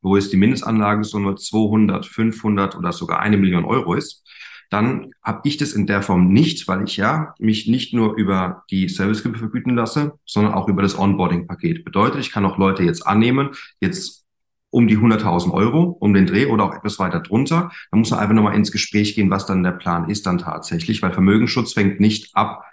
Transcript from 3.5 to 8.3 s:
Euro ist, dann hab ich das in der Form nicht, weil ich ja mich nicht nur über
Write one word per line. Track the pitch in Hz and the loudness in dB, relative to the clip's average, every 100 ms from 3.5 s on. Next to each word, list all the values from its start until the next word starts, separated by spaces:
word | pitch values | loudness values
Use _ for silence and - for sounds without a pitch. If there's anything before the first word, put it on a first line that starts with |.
| 87 82 | 2 0
Euro | 123 170 113 | -2 0 -2
ist, | - - _ - - - - | -4 -10 _ -20 -20 -20 -6
dann | 101 117 - - - | -2 0 -2 -8 -12
hab | - 107 147 | -8 -4 -4
ich | 147 | -2
das | 143 | -4
in | 107 98 | -2 0
der | 101 | 0
Form | 95 90 90 | 0 2 4
nicht, | 104 160 - - | 4 4 0 -4
weil | 92 | -4
ich | - - | -4 -2
ja | 107 156 151 - | 0 0 -4 -4
mich | 110 107 - | -2 -2 0
nicht | 127 - | -2 0
nur | 120 110 107 | 0 0 0
über | 98 | -2